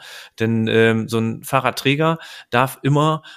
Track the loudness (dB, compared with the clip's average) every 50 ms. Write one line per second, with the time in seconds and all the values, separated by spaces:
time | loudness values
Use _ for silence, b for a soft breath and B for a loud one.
0 | B B B B B B _ -4 -2 0 0 0 0 2 4 4 4 4 4 2
1 | -2 -2 -2 -2 -2 -2 -4 -8 -6 -4 -2 -2 0 -2 -4 -2 0 0 0 2
2 | 2 0 0 -2 B B B B B _ 0 0 0 0 -2 -4 0 0 2 4
3 | 2 2 0 -2 B B B